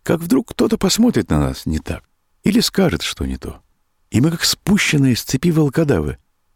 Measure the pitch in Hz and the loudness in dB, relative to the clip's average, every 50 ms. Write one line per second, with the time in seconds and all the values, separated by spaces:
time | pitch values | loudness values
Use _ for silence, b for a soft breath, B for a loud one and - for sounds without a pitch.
0 | - - 170 160 165 175 254 269 - - - - - 226 226 - - 190 - - | -4 -2 -2 -2 0 0 0 0 0 -2 -2 -2 0 0 0 0 0 0 2 2
1 | 226 247 - - 98 - 85 76 73 67 67 - - - 82 76 - - 85 - | 2 2 2 0 0 0 0 0 0 0 -4 -6 -6 -4 -4 -4 -4 -6 -8 -10
2 | - _ _ _ _ _ _ _ - - 196 240 - - - - 196 160 - 76 | -12 _ _ _ _ _ _ _ 0 0 2 2 0 0 0 0 2 2 0 -2
3 | - - - - 73 67 65 64 - 69 - - _ _ _ _ _ _ _ _ | -4 -6 -8 -6 -6 -6 -6 -6 -10 -12 -14 -14 _ _ _ _ _ _ _ _
4 | _ _ - 107 135 165 165 165 - - - - _ - 208 196 - - - 147 | _ _ 0 2 2 2 0 0 -2 -4 -4 -2 _ 2 2 2 2 2 2 2
5 | 139 131 120 - - - - 135 - 175 165 160 156 143 - - 165 147 123 87 | 2 2 2 0 -2 -4 -4 -2 0 0 2 2 2 2 0 0 0 2 2 0
6 | 76 73 69 - _ _ _ _ _ _ _ | 0 -2 -6 -8 _ _ _ _ _ _ _